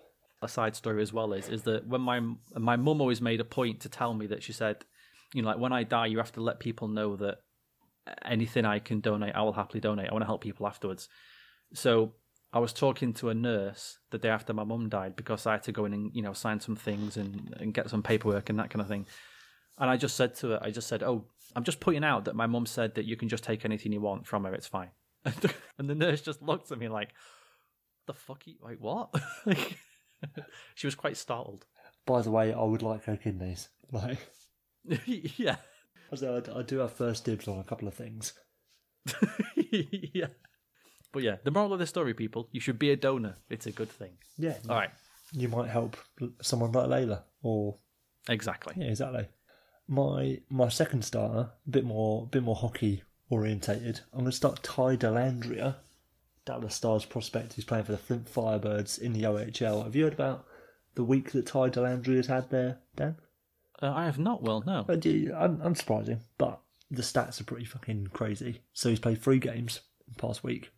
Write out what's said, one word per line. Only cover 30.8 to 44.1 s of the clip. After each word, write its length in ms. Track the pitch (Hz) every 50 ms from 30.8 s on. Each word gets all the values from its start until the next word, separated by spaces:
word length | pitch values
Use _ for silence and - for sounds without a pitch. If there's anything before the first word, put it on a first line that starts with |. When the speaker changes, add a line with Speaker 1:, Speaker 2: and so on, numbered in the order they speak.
| -
Speaker 1:
was 80 | 139 139
quite 220 | - - 147 110
startled. 480 | - - - 120 117 - - 101 98 - _ _ _ - - _ _ -
Speaker 2:
By 160 | - 127 123
the 100 | 110 110
way, 220 | 110 113 110 110 -
I 100 | 117 113
would 200 | 107 110 110 113
like 220 | 110 110 107 -
her 120 | 110 107
kidneys. 540 | 101 - 110 95 90 92 92 90 - - - _ _ - -
Like, 280 | 135 104 98 123 135 - - - - - - _ _ _ _ _ _ _ _
Speaker 1:
<laughs> 220 | 165 156 113 -
Yeah. 500 | 247 247 180 - 143 - - 233 151 - - - - _ _ _ _ _ - - - 147
Speaker 2:
I 40 |
said, 300 | 123 135 127 123 123 120 113
I, 80 | 123 127
I 40 | 120
do 140 | - 135 135
have 120 | 123 113 -
first 320 | - 123 117 113 113 -
dibs 240 | 120 110 104 - 104
on 100 | 98 95
a 60 | 92
couple 240 | - 117 - 110 101
of 60 | -
things. 400 | - 120 110 113 110 110 - - - _ _ _ _ _ _ _ _ _ _ _ _ -
Speaker 1:
<laughs> 60 | - - - 214 - - - 214 - - - - - 233 196 151 - 208 190 - 147 -
Yeah. 140 | 180 160 151 - _ _ - _ _ _ _ _ _ _ - _ _ _ _ -
But 100 | 139 127
yeah, 140 | 110 98 92 -
the 80 | 139
moral 220 | 151 202 208 196 196
of 60 | 180
the 80 | 170
story, 280 | 147 - 185 156 123 113
people, 340 | - 113 107 - 113 113 - -
you 80 | 123
should 180 | - 147 120 110
be 120 | 143 143
a 60 | 139
donor. 400 | 139 - 135 135 123 110 101 92 - - -
It's 180 | - 107 -
a 60 | 117 107
good 160 | - 110 107
thing. 220 | - - 107 90